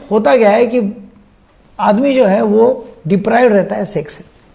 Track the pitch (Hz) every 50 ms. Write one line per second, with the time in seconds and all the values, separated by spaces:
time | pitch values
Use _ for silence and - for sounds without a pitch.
0 | - - 202 220 214 285 269 247 226 202 202 226 240 220 240 247 214 196 220 -
1 | - - - - _ _ _ _ _ _ _ _ _ _ _ - 202 208 208 214
2 | 277 285 269 262 247 190 190 220 226 214 208 220 226 254 262 - - - - -
3 | - 156 196 196 202 220 226 240 254 240 208 202 180 - 202 208 196 180 - 160
4 | 147 - - - - _ _ _ _ _